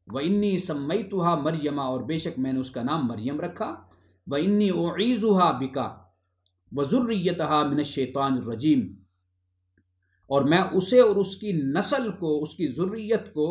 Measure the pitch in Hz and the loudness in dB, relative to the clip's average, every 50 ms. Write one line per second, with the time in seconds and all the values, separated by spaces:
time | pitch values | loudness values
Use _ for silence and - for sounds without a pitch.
0 | _ - - 131 143 175 202 208 208 202 190 175 180 - 160 143 139 143 170 220 | _ -10 -8 -4 -2 0 0 0 0 0 0 -2 -2 -4 -4 -4 -4 -2 -2 -2
1 | 226 - 208 185 170 170 170 151 139 156 165 156 143 147 143 143 135 131 131 127 | -4 -4 -4 0 0 2 0 0 0 -2 -2 -2 -2 -4 -2 -2 -4 -4 -4 -4
2 | 104 123 160 156 - 165 - 131 131 131 131 131 127 - - 123 117 131 156 165 | -4 -4 -6 -4 -6 -6 -6 -4 -4 -2 -2 -4 -4 -6 -6 -6 -4 -2 -2 -2
3 | 139 113 117 107 107 131 151 151 170 175 180 - 214 277 339 - - _ _ _ | -2 -2 -4 -4 -6 -6 -4 -4 -6 -8 -6 -6 -8 -8 -8 -10 -16 _ _ _
4 | _ _ _ _ _ - 139 143 165 196 208 208 208 196 180 170 170 170 160 165 | _ _ _ _ _ -4 -2 0 2 2 4 4 4 2 2 0 0 -2 0 0
5 | 208 240 254 214 202 226 202 185 180 165 135 120 135 135 - 135 120 98 - - | 0 0 2 2 2 4 4 6 4 4 2 0 -4 -4 -4 -4 -6 -6 -8 -12
6 | - _ _ _ _ _ _ _ _ _ _ _ _ _ - 139 143 135 175 262 | -20 _ _ _ _ _ _ _ _ _ _ _ _ _ -4 -2 0 2 2 2
7 | 247 226 226 196 170 185 175 170 160 147 151 151 147 143 143 147 147 147 - 143 | 2 2 0 0 0 0 0 0 0 2 2 2 2 2 0 0 -2 -2 -2 -2
8 | 131 123 - 135 139 139 131 123 107 113 117 110 120 156 151 131 104 90 - - | -4 -2 0 0 0 0 0 0 -2 -4 -6 0 2 4 4 4 2 0 -6 -14
9 | - _ _ _ _ _ _ _ _ _ _ _ _ _ _ _ _ _ _ _ | -20 _ _ _ _ _ _ _ _ _ _ _ _ _ _ _ _ _ _ _
10 | _ _ _ _ _ - 135 139 135 143 156 185 190 190 156 190 185 - 254 254 | _ _ _ _ _ -2 0 2 4 4 4 4 2 2 0 0 2 4 6 6
11 | 247 220 202 196 196 190 - - 208 208 190 160 139 135 139 175 202 - 294 269 | 8 8 6 2 0 0 -4 -6 -6 -4 -2 -2 -2 0 0 0 0 0 0 -2
12 | 247 220 175 - 180 160 151 147 151 147 - - 170 139 120 131 180 190 214 226 | -2 -4 -6 -6 -2 -2 -2 -2 -2 -4 -4 -4 -4 -4 -2 -2 -4 -4 -4 -6
13 | 214 151 113 104 - - - 151 151 165 | -2 -2 -2 -2 -2 -4 -4 -2 -2 -2